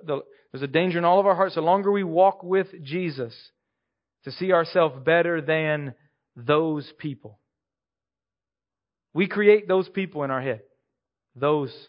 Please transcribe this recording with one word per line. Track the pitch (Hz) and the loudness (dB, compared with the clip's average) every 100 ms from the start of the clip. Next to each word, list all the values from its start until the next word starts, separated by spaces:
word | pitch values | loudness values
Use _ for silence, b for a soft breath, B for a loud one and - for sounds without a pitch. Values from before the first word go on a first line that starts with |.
the, | 160 143 - b b | -6 -8 -8 b b
there's | 135 | -10
a | 139 | -2
danger | 147 185 170 | 0 0 0
in | |
all | 170 185 | 2 4
of | 202 | 4
our | |
hearts, | 180 190 | 2 0
the | 170 | 0
longer | 160 190 202 | 0 0 2
we | 202 | -2
walk | 185 160 190 190 | 0 2 2 2
with | 175 190 185 - | -2 -2 -2 -8
Jesus, | 139 165 175 135 117 - - _ _ _ _ _ _ _ | -8 -6 -6 -6 -10 -12 -20 _ _ _ _ _ _ _
to | - | -16
see | 131 185 | -6 2
ourselves | 180 165 185 160 135 | 2 2 2 2 0
better | 131 170 170 170 | 0 2 2 -2
than | 143 160 156 151 143 - _ _ _ - | -2 -2 0 -4 -6 -12 _ _ _ -10
those | 117 151 160 151 135 - | 0 0 2 -2 -8 -12
people. | 151 131 110 101 _ _ _ _ _ _ _ _ _ _ _ _ _ _ _ _ _ | -10 -10 -16 -20 _ _ _ _ _ _ _ _ _ _ _ _ _ _ _ _ _
We | 147 190 | -4 -2
create | 202 208 208 202 | 2 4 4 4
those | 190 190 | 0 0
people | - 190 151 | -6 -6 -6
in | 139 | -6
our | 131 | -4
head. | 135 113 _ _ _ _ _ _ _ | -4 -6 _ _ _ _ _ _ _
Those | 127 143 151 135 - | -4 0 0 -4 -10